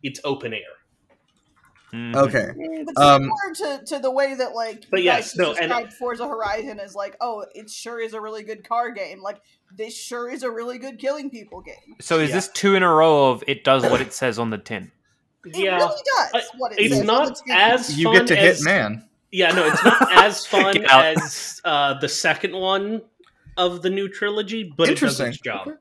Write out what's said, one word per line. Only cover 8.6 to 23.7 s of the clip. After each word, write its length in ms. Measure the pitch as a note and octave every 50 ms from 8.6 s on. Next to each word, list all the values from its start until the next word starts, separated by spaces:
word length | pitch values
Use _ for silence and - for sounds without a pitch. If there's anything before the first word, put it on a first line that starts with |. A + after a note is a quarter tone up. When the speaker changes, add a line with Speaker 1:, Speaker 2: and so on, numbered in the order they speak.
| -
Speaker 4:
car 260 | - A#3 A#3+ A#3+ A#3+
game." 300 | B3 - - D3+ F#3 F#3+
Like, 200 | - D4+ D4+ _ _ _ _ _ _ _ F#3+
this 180 | F#3+ A3 A#3 A#3
sure 360 | - - - B3 A#3+ A#3+ A#3+
is 140 | C4 C4+ B3+
a 60 | C4+
really 280 | A3+ A3+ A#3 A#3+ B3
good 220 | A#3+ A#3+ C4+ C4 -
killing 300 | - C4+ C#4+ D4+ C4+ C#4
people 300 | B3+ A3+ G3+ _ - F#3
game. 380 | - - - _ _ - - _
Speaker 2:
So 200 | - - E3 D#3+
is 100 | D#3 C#3+
Speaker 1:
Yeah. 60 | D3+
Speaker 2:
this 120 | F#3+ F#3
two 280 | - - - G3 G3+ G3
in 80 | F#3+ F#3
a 60 | F3
row 420 | D#3+ D#3 D#3+ E3 D#3 D3 C#3 C3
of 120 | B2 A2 -
it 200 | - C#3+ C#3+ _
does 180 | C3+ C3+ C3 B2+
what 160 | C3 C3 A#2+
it 140 | C3 A2 -
says 260 | - C3 B2+ A2 A2+
on 120 | A#2 A2+
the 60 | A2
tin? 320 | G2+ - - A#2 G2 F#2 - _ _ _ _ _ _ _ _ _ _ _
Speaker 4:
It 140 | F3+ D#3
Speaker 1:
Yeah. 180 | - G4 F#4+ F#4
Speaker 4:
really 120 | F3 G3 -
does 420 | G3+ G3+ - C#5 C5 G4 - - -
Speaker 1:
I, 240 | A#3+ A3+ - -
Speaker 4:
what 140 | B3+ B3+ A3+
it 80 | G#3+ G#3
Speaker 1:
it's 160 | G#3 - C#3
Speaker 4:
says 80 | C3+ -
Speaker 1:
not 180 | G#3+ A#3 C4 D4+
Speaker 4:
on 40 |
the 140 | C4+ - - -
tin. 100 | B3+ -
Speaker 1:
as 420 | F#3 G3+ A3+ A#3+ B3+ A#3+ - D3 D3
Speaker 3:
You 60 | E3
Speaker 1:
fun 80 | - F#3
Speaker 3:
get 140 | F#3 D3+
to 120 | - E3 -
Speaker 1:
as 180 | - F#3 E3+ D3
Speaker 3:
hit 40 | D3
man. 440 | D#3+ G3 F#3 A#2 G#2 A2 G#2+ - _ _ _ _ _ -
Speaker 1:
Yeah, 180 | F#3 F3+ E3
no, 140 | F3 F#3 E3
it's 160 | D#3 - - -
not 280 | A#3+ A#3+ C#4 C4 -
Speaker 2:
<laughs> 140 | F#3 F3+ F#3+
Speaker 1:
as 200 | G#3+ G3 - -
fun 280 | - - G3 F#3+ G3 G3
Speaker 2:
Get 160 | G#3 G#3+ -
out. 140 | C3 C3 D3+ D#3+ D#3+
Speaker 1:
as, 420 | D#3 D#3 D3+ - - - - - - -
uh, 300 | E3+ D3+ C#3+ C#3+ C#3 C#3 C3+
the 80 | C#3+
second 460 | C3+ - - - E3 D3+ - - F#3+ E3+
one 460 | F#3+ F#3 F#3+ G3 G3 G3 G#3 A3 A3 A3 _ _ _ _ _ _ _ _ - -
of 240 | - F3+ F3+